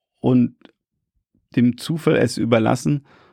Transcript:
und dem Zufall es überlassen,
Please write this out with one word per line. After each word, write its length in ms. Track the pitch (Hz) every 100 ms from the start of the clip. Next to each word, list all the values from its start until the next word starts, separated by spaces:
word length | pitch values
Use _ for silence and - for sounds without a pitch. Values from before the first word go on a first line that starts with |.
| _ _
und 340 | 127 127 120 - - _ _ _ _ _ _ _ _ -
dem 220 | 123 120
Zufall 380 | - 160 156 -
es 220 | 123 -
überlassen, 640 | 117 117 110 123 151 147 - _ _